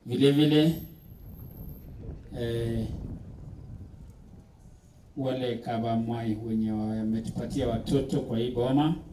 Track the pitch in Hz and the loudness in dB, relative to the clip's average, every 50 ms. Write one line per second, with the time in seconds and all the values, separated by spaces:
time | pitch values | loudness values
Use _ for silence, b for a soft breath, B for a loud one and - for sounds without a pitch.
0 | _ 120 123 123 139 143 139 143 151 151 151 151 156 170 165 - - - - - | _ -2 4 6 6 8 8 8 6 8 8 6 6 6 4 0 -8 -14 -18 -20
1 | - - - - - - - - - - - - - - - - - - - - | -20 -20 -20 -18 -16 -16 -14 -14 -14 -14 -14 -14 -14 -14 -14 -14 -16 -16 -16 -14
2 | - - - - - - - 123 117 117 117 117 117 113 117 113 110 110 - - | -12 -12 -12 -14 -14 -12 -6 -4 -2 -2 0 0 0 0 0 -2 -2 -4 -6 -8
3 | - - - - - - - - - - - - - - - - - - - - | -8 -10 -10 -12 -12 -14 -16 -14 -14 -14 -14 -14 -14 -14 -14 -14 -14 -16 -16 -18
4 | - - - - - - - - - - - - - - - - - - - - | -18 -18 -18 -20 -20 -20 -20 -20 -20 -20 -20 -20 -20 -20 -20 -20 -20 -20 -20 -20
5 | - - - 143 135 131 127 131 127 120 113 113 - 117 117 113 113 117 113 113 | -20 -12 -6 -2 -2 0 0 0 0 -2 -2 -2 -4 -4 -2 0 0 2 2 0
6 | 113 113 117 117 117 113 107 104 113 110 113 110 110 110 107 107 107 107 110 110 | 0 0 -2 -2 0 -2 -2 -2 -2 -2 0 0 0 0 0 0 0 -2 -2 0
7 | 110 110 110 113 113 - - - 117 113 - 139 127 117 113 110 - - 143 135 | 0 0 0 0 -2 -4 -4 -4 -6 -2 -2 0 0 0 0 0 0 2 2 2
8 | 131 - - 139 - - 110 113 120 123 113 120 120 131 131 143 151 160 165 - | 2 2 0 -2 0 0 0 0 0 0 0 0 2 4 4 6 6 4 2 0
9 | - - | -4 -12